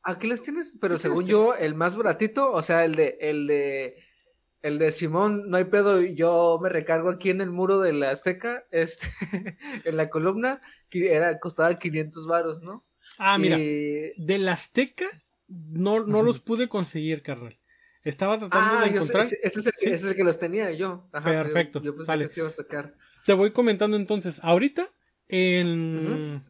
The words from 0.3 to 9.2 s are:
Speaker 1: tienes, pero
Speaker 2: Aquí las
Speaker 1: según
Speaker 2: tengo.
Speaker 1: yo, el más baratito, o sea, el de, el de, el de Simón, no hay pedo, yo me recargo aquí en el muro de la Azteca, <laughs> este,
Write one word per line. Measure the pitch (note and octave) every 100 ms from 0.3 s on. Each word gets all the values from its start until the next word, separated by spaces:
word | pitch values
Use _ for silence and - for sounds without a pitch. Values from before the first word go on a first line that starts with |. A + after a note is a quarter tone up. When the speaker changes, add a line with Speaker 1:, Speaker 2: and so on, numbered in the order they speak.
| A#3
Speaker 1:
tienes, | C4 D#4 D#4+ -
pero | G3
Speaker 2:
Aquí | E3
las |
Speaker 1:
según | D#3 D#3 F#3
Speaker 2:
tengo. |
Speaker 1:
yo, | G#3 A3+ B3
el | D#3+
más | D#3 F3 G3+
baratito, | G#3+ D#3+ G#3+ C4+ C4+
o | F#3
sea, | D#3 E3+
el | E3
de, | D#3+ D3+ -
el | D3+ D3+ D3
de, | D3 C#3 C#3 C3 - _ _ _ _ _ _
el | D3+ D3+
de | D#3
Simón, | D3+ D#3+ E3 G#3 G#3 G3+
no | F3+
hay |
pedo, | F#3 G3+ G3+ F#3+
yo | F3+ D3+ E3 E3+ E3+ E3
me | F#3
recargo | F3 D3+ E3 F3
aquí | F3+ F#3+
en | F#3
el | F#3+
muro | F3 F#3 G3
de | F#3
la | D3 C#3
Azteca, | C3+ F#3 F#3 A#3 B3 -
<laughs> |
este, | E3 E3 - - -